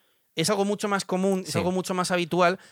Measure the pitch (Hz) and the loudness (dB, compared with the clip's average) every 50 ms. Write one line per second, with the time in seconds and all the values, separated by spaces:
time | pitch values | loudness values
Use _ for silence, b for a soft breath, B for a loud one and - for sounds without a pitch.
0 | _ _ _ _ _ _ _ 160 165 185 214 196 196 202 208 196 - 208 202 190 | _ _ _ _ _ _ _ -2 0 0 2 2 2 0 0 -2 -2 -2 -2 -2
1 | - - 190 180 190 196 190 185 185 - - - 185 180 185 185 175 - 190 185 | -2 -2 -2 0 2 2 0 0 -2 -2 -2 -2 0 0 0 -2 -2 -2 -2 -2
2 | 180 - 185 180 175 156 170 175 180 170 185 B B B | 0 0 0 -2 0 0 2 4 4 4 2 B B B